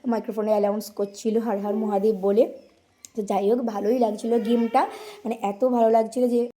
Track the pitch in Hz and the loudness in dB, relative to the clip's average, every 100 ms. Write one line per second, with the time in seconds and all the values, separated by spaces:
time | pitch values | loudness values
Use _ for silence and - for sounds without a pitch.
0 | 247 226 220 214 214 214 202 214 - - | -2 -4 -4 -6 0 2 2 -2 -6 -6
1 | 202 - 226 214 226 196 208 214 214 202 | -6 -4 -2 0 -2 -4 -2 -2 0 2
2 | 214 196 196 202 302 - - _ _ _ | 2 2 2 4 2 0 -20 _ _ _
3 | - - 202 196 202 247 233 202 202 254 | -14 -10 -2 0 2 0 0 -2 0 2
4 | 226 214 233 233 208 240 226 247 403 - | 0 0 0 0 2 2 2 2 0 -6
5 | - - 220 233 202 202 254 240 226 226 | -16 -12 -10 -6 -6 -2 0 4 4 4
6 | 220 247 247 240 240 | 2 -2 0 0 -2